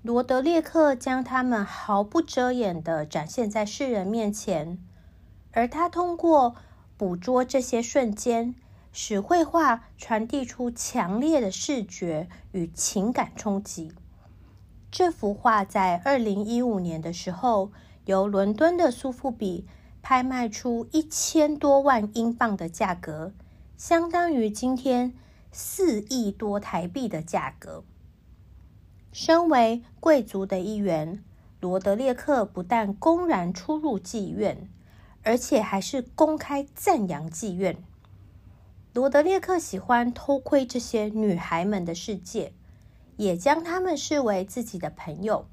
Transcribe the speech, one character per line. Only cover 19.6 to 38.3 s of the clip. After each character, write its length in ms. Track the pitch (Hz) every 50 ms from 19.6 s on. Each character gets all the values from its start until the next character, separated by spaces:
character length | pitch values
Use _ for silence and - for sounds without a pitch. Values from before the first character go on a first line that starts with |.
| - - - - - - - -
拍 200 | - - 262 254
卖 280 | 254 262 262 254 240 220
出 380 | 214 - - 247 233 233 226 -
一 100 | - 311
千 560 | 311 311 - - - - - 320 302 294 302
多 220 | 294 - 285 277 277
万 320 | 277 285 254 226 208 208 214
英 220 | 233 226 233 233
镑 220 | 233 247 226 202
的 100 | 185 170
价 260 | 165 165 - 220 185 175
格， 380 | 175 175 165 156 156 160 185 - - - - - - - - -
相 320 | - - - 339 339 339 339
当 220 | 339 349 349 339
于 180 | 311 247 220 214
今 260 | 214 - 247 254 262
天 380 | 254 254 269 247 247 247 254 247 - - - - - - -
四 500 | - - - - - - 381 330 233 208
亿 280 | 208 - 262 254 226 202
多 300 | 196 - 220 208 202 202
台 260 | 202 - - 170 175
币 220 | 175 180 277 254
的 140 | 214 - 156 160
价 320 | - - 170 143 135 -
格。 280 | - - 165 156 160 - - - - - - - _ _ - - - - - - - - - - - - - - - - -
身 360 | - - - - 330 339 349
为 360 | 330 294 247 233 220 233 240 - - - -
贵 240 | - 320 302 269 208
族 200 | - - 190 196
的 160 | 196 196 185
一 160 | 180 208 214
员， 480 | 208 202 190 165 156 151 165 185 202 - - - - - - - -
罗 200 | - 180 185 190
德 140 | 185 202 196
列 220 | 220 269 262 247
克 280 | 247 - - 285 247 202
不 200 | - - 185 175
但 300 | 180 240 233 214 202 202
公 320 | - - 330 330 339 359
然 260 | 339 277 190 175 175 190
出 240 | - - - 302
入 220 | 311 302 302 226 190
妓 300 | - - - 226 196 160
院， 380 | 165 196 214 180 - - - - - - - - - - - - - _ -
而 140 | 220 226
且 240 | 233 - - - 220
还 180 | 208 - 202 196
是 220 | 196 - - 262
公 340 | 247 - - - 320 311 311
开 300 | 294 - - 285 277 285 - -
赞 340 | - - 403 349 254 202
扬 220 | 175 156 143 156 160
妓 240 | - - 226 208 175
院。 300 | 180 196 180 - - - - - _ - - - - - -